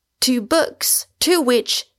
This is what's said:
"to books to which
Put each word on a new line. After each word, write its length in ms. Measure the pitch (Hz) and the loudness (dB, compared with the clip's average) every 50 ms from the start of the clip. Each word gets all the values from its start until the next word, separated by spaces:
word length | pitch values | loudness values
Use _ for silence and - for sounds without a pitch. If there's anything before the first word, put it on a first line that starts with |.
| _ _ _ - | _ _ _ -4
"to 200 | - 254 254 240 | -2 0 0 0
books 680 | 208 220 320 330 - - - - - - - - - _ _ - | 0 0 2 2 0 0 -4 -6 -4 -2 -2 -2 -4 _ _ -4
to 220 | - 320 359 339 | 0 2 2 2
which 500 | 269 247 247 226 - - - - - _ _ | 2 2 2 2 0 -2 -4 -6 -6 _ _